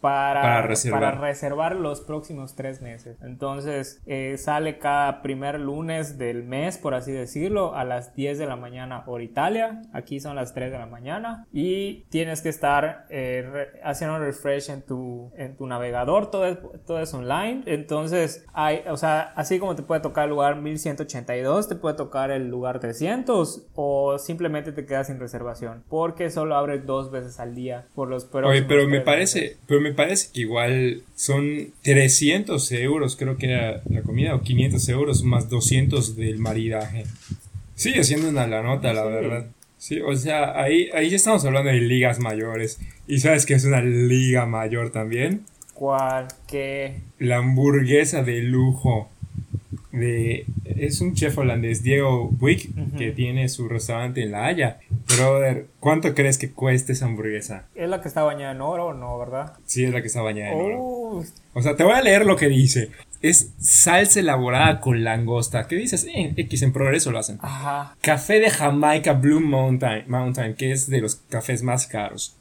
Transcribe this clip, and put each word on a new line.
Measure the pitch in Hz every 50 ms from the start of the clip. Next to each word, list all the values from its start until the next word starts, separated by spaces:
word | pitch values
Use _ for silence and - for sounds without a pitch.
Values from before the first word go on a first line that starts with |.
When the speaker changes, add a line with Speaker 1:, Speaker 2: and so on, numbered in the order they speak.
Speaker 1:
para, | - 143 139 139 139 139 139 139
Speaker 2:
Para | 139 127 120 117 113
reservar. | 107 110 107 - 123 113 110
Speaker 1:
para | - 139 135 135
reservar | 143 147 143 139 - 143 143 143 156 165 180
los | 190 175 151 143 139
próximos | - - 151 156 151 - 170 143 135 131 -
tres | - 131 135 131 131
meses. | 131 120 117 117 123 120 117 -
Entonces, | - 127 127 123 139 139 139 139 139 147 147 139 135 131 - - - -
eh, | 143 135 135 135 135 135
sale | - - 147 151 156 156 147 151
cada | - 147 143 143 143 143 135 -
primer | - 139 135 131 135 139 143 151
lunes | 143 139 143 151 160 165 160 160 156 151 - 135
del | 131 117 120 120 120
mes, | 120 127 135 151 175 185 -
por | - 156 131
así | 127 123 135
decirlo, | 135 135 123 120 - 143 156 180 214 208 190 165 143
a | 143 131
las | 127 123 123 123 - -
diez | - 135 143 143 143
de | 156 143
la | 127
mañana, | 123 123 120 123 127 127 127 127 123 -
hora | - 123 120 120
Italia. | 113 113 - 147 180 214 226 226 226 220 220 - - -
Aquí | - 123 - 143 139
son | 135 147 143
las | 139 127 120 -
tres | 131 127 127
de | 131 127
la | 117 113
mañana | 117 117 120 131 160 214 226 233 226 214 226 - -
y | 147 147 180 185 196 196 202 208 - - -
tienes | - 156 165 165 160 156
que | 156 165
estar, | 156 156 - 143 143 143 147 156 170 - - -
eh, | - 139 131 127 127 127 123 127
re-, | 139 143 143 - - - -
haciendo | 151 143 - 170 156 156
un | 160 156
refresh | 143 139 139 - 143 139 139 139 -
en | 143 139
tu, | 135 - 135 127 127 123 123 120 120 123 - -
en | 143 131 135
tu | - 139 131
navegador. | 123 123 123 123 120 120 123 131 160 202 208 208
Todo | - 196 190 180
es, | 175 175 - - - - - -
todo | 165 160
es | 160 156 156
online. | 135 123 123 135 160 196 220 247 262 262 -
Entonces, | 165 147 151 156 156 151 156 160 170 180 165 147 - - - - -
hay, | - 151 151 151 - - 185
o | 156 135
sea, | - 160 156 156 160 - -
así | - 151 - 190 185
como | 190 196 175
te | 151 -
puede | - 165 156
tocar | 151 156 - - 147
el | 147
lugar | 151 147 143 143 147 147
mil | 147 151 156 151
ciento | - 160 143 139 156
ochenta | 139 - 127 123 - 123 123
y |
dos, | 127 131 151 196 208 208
te | -
puede | 170 - 160 151
tocar | 151 147 - - 135 135 135
el | 139 135 131 123
lugar | 123 123 123 127 127 131
trescientos | 123 117 117 117 147 175 220 254 254 254 247 202 165 156 - - - - -
o | - 147 143 139 139 139 139 139 143
simplemente | 143 - 170 165 175 165 151 151 143 156
te | 147 147 139
quedas | - 139 135 135 135
sin | 139 131
reservación | 127 120 - 120 120 120 117 113 123 117 113 117 - -
porque | - 160 165 170 165 165 180 165
solo | - 165 156 156 151
abre | - 143 143 143 139
dos | 135 135 135 135 135 131
veces | 131 131 123 123 123 -
al | 120 120 120
día | 123 127 127 123 120 127 _ _
por | - 135 127
los | 131 127 123
Speaker 2:
Oye, | -
Speaker 1:
próximos | - 139 135 139 135 135 135 135
Speaker 2:
pero | 147 143 139 143
me | 139 139
Speaker 1:
tres | 131
Speaker 2:
parece, | 143 143 156 185 190 - 196
Speaker 1:
meses. | 156 - - - - -
Speaker 2:
pero | 143 143
me | 147 151
parece | 143 139 147 160 190 196 - - -
que | 127
igual | 117 110 117 117 120 120 127 131 127 123 117 - - - -
son | - - - 139 139 143 147 147 151 - - - -
trescientos | - 143 139 139 135 131 131 - 147 147 160 196 208 202 165 143 135 -
euros, | 123 120 120 135 147 156 147 127 - -
creo | 135 131 135
que | 131 - 127
era | 127 123 117 113 110 110 - -
la | - 113 107
comida, | - 113 117 139 165 147
o | 131 -
quinientos | - 127 120 127 135 - - - -
euros | 123 127 147 147 131 120 -
más | 127 120 120 117 -
doscientos | 123 120 117 - 135 131 139 135 131 139 113 107 110
del | 110 113 110 110 107
maridaje. | 113 113 110 110 113 113 113 110 110 107 101 113 107 - - - - - - - - - - - - - -
Sigue | - - 220 262 247 160
siendo | 127 147 151 160 160
una | 151 139 123 117
lanota, | 110 110 110 120 131 135 - 123 110
la | 110 110
Speaker 1:
Sí. | 107
Speaker 2:
verdad. | 110 110 110 127 117 120 113 113 - _ _ - _ _
Sí, | - - 151 -
o | - - 139
sea, | 131 123 156 151 151 147 143 - 147
ahí, | 139 139 156 170 180 - -
ahí | 165 156 170
ya | 180 196
estamos | - 220 220 190 135
hablando | 135 135 139 139 143
de | 131 123
ligas | 120 117 127 127 123 123 117 117
mayores. | 120 113 110 107 110 113 113 113 113 110 - - - - - - - -
¿Y | 143 135
sabes | 127 151 160 147 143
qué | - 143
es | 135 131
una | 139 139 131
liga | 120 123 120 120 123 123 123 127 127 127 127 127 120
mayor | 117 117 110 113 110 113 117 117 113
también? | - 113 110 110 113 120 131 151 190 214 208 - - - - - -
Speaker 1:
¿Cuál? | - 139 139 135 135 135 131 131 131 131 131 - - - -
¿Qué? | - 143 139 139 135 139 139 135 131 - - - - -
Speaker 2:
La | 139 123 120 123
hamburguesa | 123 127 131 131 135 143 143 139 135 123 139 147 156 147 - 156 131
de | 123 120 120
lujo | 120 123 127 127 127 131 131 - - 131 120 110 104 - - - - - - - - - - - - - - - - -
de, | - 123 120 120 117 117 113 113 117 - - - - - -
es | - - - - 143 143 -
un | 180 180 180
chef | - 156 151 135 135
holandés, | 139 127 117 117 113 113 113 107 113
Diego | 127 135 139 139 135 127 123 117 - - -
Wick, | 123 127 113 - - - - -
Speaker 1:
Ujú. | 147 - - 147
Speaker 2:
que | 120 113
tiene | 107 - 127 123 123 131 131 127
su | 127 - 123 113
restaurante | 117 113 110 117 117 113 120 123 127 131 120
en | 107
La | 104 101 110
Haya. | 139 180 175 139 117 - - - - - - - - 123
Brother, | 123 131 131 135 135 139 135 127 113 - - _ _
¿cuánto | - 139 156 160 160 165 143
crees | 139 143 139 135 -
que | - 135
cueste | - - 127 135 131 127 127 - 131
esa | 131 131
hamburguesa? | 120 113 107 107 107 107 104 101 - 107 92 - - -
Speaker 1:
¿Es | - 170 170
la | 185 185
que | 185 156
está | - 160 151
bañada | 151 143 143 139 139
en | 135 131
oro | 135 143 175 170 175 170
o | 151
no, | 131 123 123 123 120
verdad? | 123 123 123 131 143 156 - - -
Speaker 2:
Sí, | - - 123 127
es | 127 123
la | 123
que | 113 113
está | - 123
bañada | 113 107 104 104 104 104
en | 160 156
oro. | 170 196 220 247
Speaker 1:
Uh. | 254 254 254 240 240 226 220 175 165 - - - - _ -
Speaker 2:
O | 131
sea, | 120 147 147
te | - 160
voy | 180 226
a | 254
leer | 269 220 190 202 214
lo | 196 190
que | - 151 143
dice. | 139 131 131 131 - 127 113 - - - - _ - -
Es | - 151 180 - - - - -
salsa | - - - - - 170 170 185 208 196 - 208
elaborada | 185 160 139 131 127 123 123 131 151 160 156 127
con | - 131 123 117 113
langosta. | 117 113 113 117 113 120 120 117 - - 120 110 -
¿Qué | 165
dices? | 175 226 247 208 175 - - 339
En | - 175 147 - -
X, | 165 - 127 127
en | - 131 131
Progreso | 135 135 135 135 160 - 143
lo | 117 110
hacen. | 110 - 107 104
Speaker 1:
Ajá. | - 131 139 135 139 143 139 143 143 143 - -
Speaker 2:
Café | - 156 156 139 - - 208 220
de | 220 220
Jamaica | 214 - 151 143 143 147 147 151 151 156 151 160 147
Blue | 131 127 143 151 156
Mountain, | 160 151 139 131 131 131 127 123 135 123 110 110 107 -
Mountain, | 123 127 127 127 127 131 123 110 110
que | - 135 131
es | 127 131 - -
de | 135 131
los | 110 107 -
cafés | - _ - - 113 113 - 127 113 117
más | 127 123 127 - -
caros. | - 107 104 101 - 98 - - - _